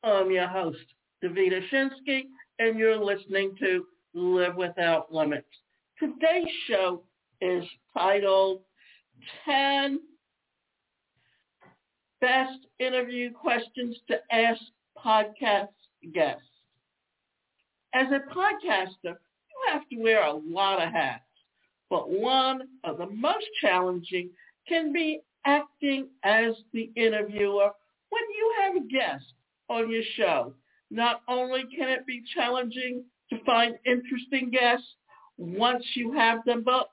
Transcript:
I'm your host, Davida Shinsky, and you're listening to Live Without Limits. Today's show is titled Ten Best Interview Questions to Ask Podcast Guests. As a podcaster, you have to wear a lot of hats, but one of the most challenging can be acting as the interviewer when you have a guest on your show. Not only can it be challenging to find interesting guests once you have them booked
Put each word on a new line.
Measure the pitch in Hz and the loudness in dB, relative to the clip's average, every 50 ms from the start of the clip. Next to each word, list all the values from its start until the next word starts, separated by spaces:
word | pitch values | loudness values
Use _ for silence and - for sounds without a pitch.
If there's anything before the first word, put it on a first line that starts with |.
| - 226 208 | 4 4 4
I'm | 196 190 185 | 4 4 4
your | 185 180 180 | 2 2 2
host, | 180 185 190 180 165 - - - _ _ _ _ _ _ _ - | 0 -2 -2 -2 -2 -4 -8 -16 _ _ _ _ _ _ _ -6
Davida | 180 170 190 190 185 185 185 185 - 277 | -4 0 2 2 4 2 0 -4 -2 0
Shinsky, | 269 269 269 269 269 - 285 269 262 262 269 - - - _ _ _ | 0 0 0 -2 -8 -6 -4 -4 -4 -4 -8 -18 -20 -20 _ _ _
and | 226 226 226 220 | 0 0 2 2
you're | 220 220 220 | 2 2 2
listening | 214 208 202 202 196 - - 190 190 196 196 196 190 | 2 0 -2 -2 -2 -4 -4 -2 0 0 -2 -4 -2
to | - 190 185 185 180 - _ _ _ _ _ | 0 0 0 0 -2 -6 _ _ _ _ _
Live | 170 180 180 185 180 180 175 175 | -2 0 2 4 4 2 2 0
Without | 180 185 175 170 190 170 165 165 160 160 - 160 | -2 -4 -4 -2 0 2 2 2 2 0 -2 -2
Limits. | 160 156 147 147 143 - _ _ _ _ _ _ _ _ _ _ - | -2 0 0 0 -4 -6 _ _ _ _ _ _ _ _ _ _ -6
Today's | 320 277 247 - 311 320 339 370 339 330 339 - - - | -6 -6 -4 0 2 2 4 4 0 -2 -6 -10 -6 -2
show | 226 196 - 185 180 175 - _ _ _ _ _ _ _ | 0 2 2 2 -2 -4 -10 _ _ _ _ _ _ _
is | 202 180 185 175 170 - - _ _ _ _ | -2 -2 0 -2 -4 -6 -16 _ _ _ _
titled | 175 170 190 196 202 202 202 190 190 190 190 190 190 _ _ _ _ _ - - _ _ _ _ _ - - - - - | 0 2 2 2 2 4 4 4 4 4 4 0 -4 _ _ _ _ _ -20 -20 _ _ _ _ _ -20 -20 -20 -14 -6
Ten | - 285 269 277 277 277 277 277 285 277 320 - - _ _ _ _ _ _ _ _ _ _ _ _ _ _ _ _ _ _ _ _ _ _ _ _ _ _ _ _ _ _ _ - _ _ _ _ _ _ _ _ _ _ | -2 0 2 2 2 2 2 0 0 -2 -4 -6 -10 _ _ _ _ _ _ _ _ _ _ _ _ _ _ _ _ _ _ _ _ _ _ _ _ _ _ _ _ _ _ _ -20 _ _ _ _ _ _ _ _ _ _
Best | - 254 254 262 262 262 262 - _ _ _ _ | 2 4 4 4 2 0 -4 -14 _ _ _ _
Interview | 254 254 254 254 247 240 247 247 240 247 233 | -4 -2 0 0 -2 -2 -4 -6 -6 -6 -8
Questions | - - 247 240 233 233 - _ 254 247 240 233 - _ - | -4 -2 0 0 0 -2 -6 _ -8 -6 -6 -8 -10 _ -4
to | 240 247 - _ | -4 -4 -2 _
Ask | 233 226 226 233 233 226 - - _ _ _ _ _ - - | 2 2 4 2 2 0 -6 -20 _ _ _ _ _ -8 0
Podcast | 240 220 220 214 208 214 - 285 226 202 202 202 202 _ _ _ _ _ _ _ 165 156 | 2 4 4 2 0 -4 -4 0 2 2 2 0 -2 _ _ _ _ _ _ _ -8 0
Guests. | 170 160 143 120 - _ _ _ _ _ _ _ _ _ _ _ _ _ _ _ _ _ _ _ _ _ _ _ _ _ _ _ _ _ _ - | 0 0 0 0 -6 _ _ _ _ _ _ _ _ _ _ _ _ _ _ _ _ _ _ _ _ _ _ _ _ _ _ _ _ _ _ 0
As | 262 262 262 277 | 0 2 2 0
a | 277 - - - | -2 -2 -6 -4
podcaster, | 370 381 415 427 427 - 349 226 190 180 185 - _ _ | 0 0 0 0 -2 -4 -2 -2 -2 -2 -4 -10 _ _
you | 175 175 - _ _ _ _ _ _ 640 539 523 466 311 | -12 -12 -12 _ _ _ _ _ _ _ -6 -4 -2 -2
have | 294 - _ | -4 -6 _
to | - | -10
wear | 233 226 226 220 214 180 | -2 2 2 4 4 4
a | 151 147 | 2 0
lot | 156 151 160 170 180 196 196 196 185 | -4 -8 -8 -4 -2 0 0 0 0
of | 165 165 165 | -2 -2 0
hats, | 165 151 135 120 117 _ _ _ _ _ _ _ _ _ _ _ _ _ _ | -2 -2 -2 -4 -8 _ _ _ _ _ _ _ _ _ _ _ _ _ _
but | - 165 - - | -4 -4 -2 -2
one | 170 196 220 247 262 262 262 262 262 262 262 - - - - | -4 -2 0 2 2 4 2 2 0 -4 -8 -14 -20 -12 -8
of | 170 160 165 | -8 -8 -8
the | 175 190 | -8 -10
most | 202 220 240 302 370 427 415 - - - | -8 -2 0 0 0 0 -4 -8 -8 -2
challenging | - 208 185 185 185 185 180 180 170 - 185 180 175 180 180 _ - _ _ _ _ - | 0 2 2 2 0 0 -2 -4 -6 -6 -6 -6 -6 -8 -14 _ -20 _ _ _ _ -2
can | 339 330 330 302 277 | -2 -2 0 0 -2
be | 339 330 311 311 302 - _ _ _ _ | -2 -2 -2 -4 -6 -10 _ _ _ _
acting | 277 285 294 294 - _ _ - 285 277 269 269 262 _ _ - | 2 2 2 2 -2 _ _ -2 -2 -2 -2 -4 -10 _ _ 0
as | 196 214 220 226 233 226 220 - _ - | 2 2 4 4 2 -2 -4 -10 _ -8
the | 226 226 226 - | -8 -8 -6 -4
interviewer | 233 226 226 214 214 214 208 202 208 208 202 202 202 202 202 202 _ _ _ _ _ _ _ | 0 2 2 2 0 -4 -4 -2 -2 0 0 2 4 2 2 2 _ _ _ _ _ _ _
when | - 440 466 440 403 | -6 -6 -6 -6 -4
you | 427 440 453 453 427 392 | 0 0 0 2 2 0
have | 392 381 | 0 0
a | 359 262 | -2 -4
guest | 220 247 262 240 180 143 135 131 _ _ _ _ _ _ _ _ _ | -2 -2 -2 -2 -2 -4 -8 -12 _ _ _ _ _ _ _ _ _
on | 240 233 226 220 | -2 -2 -2 0
your | 226 226 220 - - | -2 -4 -4 -4 -2
show. | - 220 180 320 139 120 123 127 _ _ _ _ _ _ _ | 0 2 2 2 2 0 -4 -8 _ _ _ _ _ _ _
Not | 214 220 233 240 233 233 _ | -4 0 0 0 0 -2 _
only | - 247 247 254 254 254 254 262 254 262 | -4 -2 -2 -2 -2 -2 -4 -6 -6 -6
can | 311 294 262 | -6 -2 -2
it | 262 254 262 | -2 -4 -4
be | 262 254 240 233 - - | -8 -12 -12 -10 -10 -4
challenging | 349 247 240 247 254 247 233 226 254 254 254 247 247 247 _ _ _ _ _ | -2 0 0 0 -2 -2 -4 -6 -6 -6 -6 -6 -8 -10 _ _ _ _ _
to | - 226 - | -10 -4 0
find | - 247 226 233 233 233 - _ | 2 4 4 4 2 0 -4 _
interesting | 247 247 247 247 - 277 240 - - 277 262 254 247 | 0 0 0 0 -4 -6 -6 -6 -4 -4 -4 -2 0
guests | 240 254 247 240 240 240 - - - _ _ _ _ - - - _ - | 0 2 4 4 2 2 -2 -10 -20 _ _ _ _ -20 -20 -20 _ -12
once | 175 170 175 196 226 240 254 247 247 - - | -10 -8 -2 0 2 2 2 0 -4 -6 -6
you | 247 240 226 262 | -6 -4 -4 0
have | 302 226 226 233 226 226 | 2 2 4 2 2 0
them | 247 240 233 226 | -2 -2 0 0
booked | 247 254 262 - - | 0 2 0 0 -2